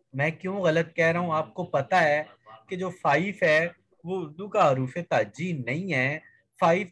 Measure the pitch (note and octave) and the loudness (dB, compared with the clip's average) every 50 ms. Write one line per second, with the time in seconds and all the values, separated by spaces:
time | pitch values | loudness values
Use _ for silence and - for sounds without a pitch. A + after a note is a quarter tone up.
0 | _ _ - C3 C#3+ D#3+ D#3+ - - F#3 F#3+ G3+ F#3 E3 D#3 E3 E3 E3 - - | _ _ -6 -4 -2 -2 -4 -6 -8 -8 -6 0 0 2 2 2 0 -2 -2 0
1 | E3 E3 E3 F3 F3+ E3+ D#3 D#3 D#3 - - - F3 - - C#3+ C3+ - F#3+ F3+ | 2 2 2 0 -2 -2 -2 -2 -4 -4 -8 -10 -8 -2 -2 -2 -2 2 2 2
2 | E3 D3 D3 D3+ D#3 - - _ _ - - - _ - F#3+ F3+ F#3 F3+ F3 - | 4 4 2 0 -2 -6 -12 _ _ -20 -20 -20 _ -12 -8 -8 -6 -8 -8 -2
3 | - D#3 C#3+ D3+ F#3 G3+ G3 - F#3 E3 - D#3 E3 E3+ - _ _ _ _ _ | 0 2 2 2 2 -2 -2 0 2 4 4 4 2 0 -6 _ _ _ _ _
4 | - E3+ F#3+ F#3+ E3+ D3 D3+ E3+ G3+ G#3 F3+ G#3+ F3+ D3 C3+ C3 C3 B2+ - F3 | -10 -8 -6 -6 -6 -8 -10 -12 -12 -4 0 4 4 4 4 2 0 -4 -4 -8
5 | E3+ - D#3 A#2+ G#2+ G#2 - - E3 F#3 E3 C#3+ A#2 A#2 C3 E3 G3 G3 D3+ C3 | -4 0 0 0 0 0 -4 -8 -6 -6 -4 -6 -4 -4 -6 -6 -4 -2 -2 0
6 | B2+ C3+ D3 D#3+ - - _ _ _ _ _ - F#3 E3 E3+ F#3 G#3 F3+ | 0 -2 -2 -6 -10 -16 _ _ _ _ _ 0 2 4 4 2 0 -6